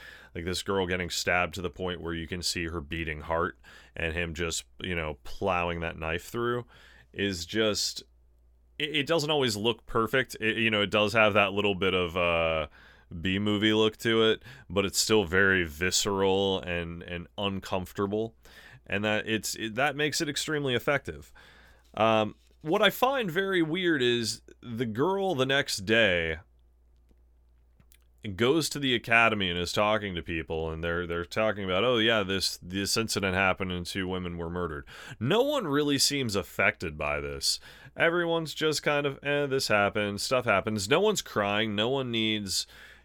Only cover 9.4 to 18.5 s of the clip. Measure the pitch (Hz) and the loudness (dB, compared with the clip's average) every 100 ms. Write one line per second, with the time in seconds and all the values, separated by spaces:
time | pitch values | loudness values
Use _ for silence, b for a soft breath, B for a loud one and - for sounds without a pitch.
9.4 | 127 101 113 113 - 117 113 135 123 - | 2 2 0 -2 -2 0 2 0 0 -2
10.4 | 110 110 113 107 101 107 104 113 107 101 | -2 2 2 2 2 2 2 4 6 6
11.4 | 101 101 101 95 95 92 90 87 87 82 | 4 2 0 2 2 2 0 0 2 2
12.4 | 82 80 73 B B B B 87 90 95 | 2 0 -4 B B B B -6 -2 0
13.4 | 104 104 110 107 110 - 117 113 110 104 | 2 2 4 4 2 0 0 4 4 2
14.4 | B B - 90 98 - - 110 87 92 | B B -4 0 0 0 4 4 4 4
15.4 | 98 92 82 73 90 - 107 98 98 95 | 6 4 2 -2 0 0 0 2 2 4
16.4 | 98 95 90 87 85 85 87 87 85 - | 2 0 -2 -4 -4 -10 -10 -10 -10 -6
17.4 | 101 95 - 95 90 - 101 107 113 - | -4 -4 -4 -4 -4 -4 -2 -2 -4 -8
18.4 | B | B